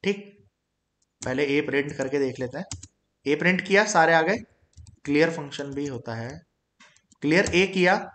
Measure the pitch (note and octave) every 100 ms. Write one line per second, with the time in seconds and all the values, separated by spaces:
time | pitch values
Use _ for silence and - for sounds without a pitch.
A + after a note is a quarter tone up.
0 | F#3 G#3 G3+ - _ _ _ _ _ _
1 | _ _ - B2+ C#3+ C#3 D3 C#3 C#3+ B2+
2 | C3 C#3+ C3+ B2 B2+ C#3 F#3 - - _
3 | _ _ - D3+ D#3+ F#3 G3 G3 G#3+ G3
4 | D#3+ E3 D#3+ A3+ A3+ _ _ - - -
5 | - C#3+ E3 E3 C#3+ - C#3 C#3 C#3+ B2+
6 | A#2 A2+ A#2 D3+ _ _ _ _ - _
7 | _ _ C#3+ E3 G3 E3+ F#3+ F#3+ F3+ G3+
8 | -